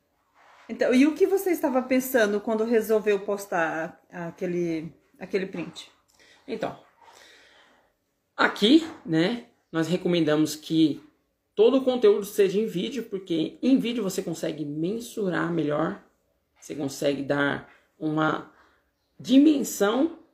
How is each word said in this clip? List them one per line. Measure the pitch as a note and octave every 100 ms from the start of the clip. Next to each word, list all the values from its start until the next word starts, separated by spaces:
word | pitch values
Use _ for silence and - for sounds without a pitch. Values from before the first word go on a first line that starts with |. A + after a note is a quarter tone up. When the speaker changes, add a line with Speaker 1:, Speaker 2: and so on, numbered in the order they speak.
| _ _ _ _ _ _ -
Speaker 1:
Então, | A3+ -
e | B3+ D4
o | D4+
que | F#4+
você | F#4+ F#4+
estava | D#4+ D#4 B3+
pensando | B3 B3+ B3+ B3 G#3 G#3
quando | G#3 A3 A3+
resolveu | A#3+ G#3 A3 G#3 G3+
postar | G3+ G3+ - F#3 D#3+ D#3 E3 - _
aquele, | F#3 E3+ - F#3 F3 F3 D#3+ D#3+ - _ _
aquele | F#3 G3+ F#3
print? | F3+ E3 - - _ _ _ _ _ -
Speaker 2:
Então, | A#3 - - _ _ - - - - _ _ _ _ _ _ _ _ _ -
aqui, | - - G#3 D#4+ - - -
né, | D#3+ F3+ A#3+ - _ _
nós | D#3+ D#3+
recomendamos | F3+ F#3 F3 D3+ D3+ D3+ -
que | - D#3+ D#3 C3 - _ _ _ _ -
todo | A3+ C4
o |
conteúdo | B3+ B3 G#3+ G#3+ G3
seja | - F#3+ F#3
em | A3
vídeo, | E3+ A3+ C4
porque | A3+ F#3+ - E3 D#3+ -
em | B3 C4
vídeo | G#3 A#3+
você | F#3+ F#3
consegue | F3+ D#3+ - D#3 D3
mensurar | D3 E3+ A3+ A#3+ - G3 D#3+ E3
melhor, | E3+ D3 D3 E3 G3 - _ _ _ _ _
você | - -
consegue | C#3 - C#3+ C#3
dar | C#3 C#3+ C#3+ C#3 - _ _ _
uma | D#3 D#3 D#3 - - _ _ _ _ _ _ -
dimensão | C#3+ C4 D4+ C#4+ - - G3 A#3+ D#4+ - _